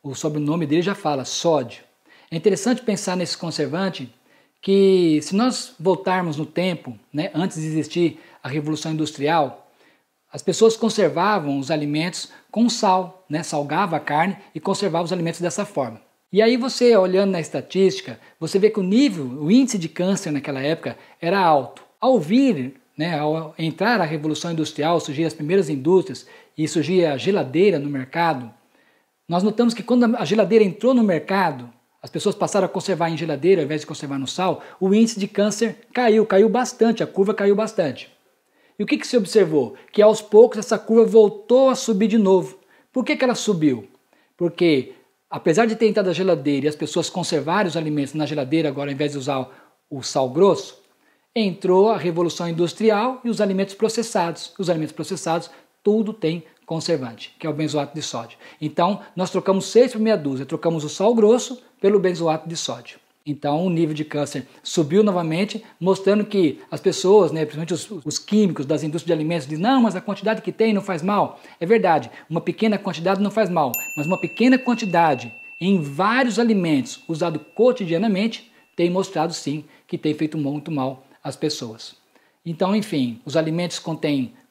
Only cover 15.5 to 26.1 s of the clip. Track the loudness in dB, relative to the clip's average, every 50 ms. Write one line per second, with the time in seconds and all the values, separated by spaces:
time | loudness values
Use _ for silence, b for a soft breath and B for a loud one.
15.5 | -4 -4 -8 -4 -4 -4 -4 -4 -8 -14 _ _ _ _ _ _ 2 4 4 4
16.5 | 4 2 -2 -4 0 2 4 6 6 6 4 4 2 2 2 2 0 -2 -4 -6
17.5 | -8 -8 -8 -4 0 2 2 2 2 -2 -10 -12 -16 b b b b b -8 -2
18.5 | 0 2 2 2 2 0 -2 2 4 4 4 2 0 -4 -8 -8 -8 -6 0 4
19.5 | 4 4 4 4 -2 -4 -6 -6 -4 -2 0 0 0 -2 -2 -4 -4 -4 -4 -6
20.5 | -6 -4 -2 -2 -4 -4 -6 -10 -10 B B B B B -2 0 0 2 4 4
21.5 | 4 4 2 -4 -14 -20 -20 _ _ _ 2 2 2 2 2 2 2 4 4 4
22.5 | 2 0 -4 -8 -10 -14 _ _ _ -6 -4 -4 -2 -2 -2 -2 -2 -2 -6 -10
23.5 | -8 -6 -6 -6 -2 -2 0 0 0 0 0 -2 -4 -4 -4 -4 -4 -4 -4 -6
24.5 | -4 -4 -4 -4 -4 -4 0 0 0 0 -2 -4 -4 -2 -2 -4 -4 -6 -4 0
25.5 | 2 2 2 0 -4 -2 2 2 2 2 2 0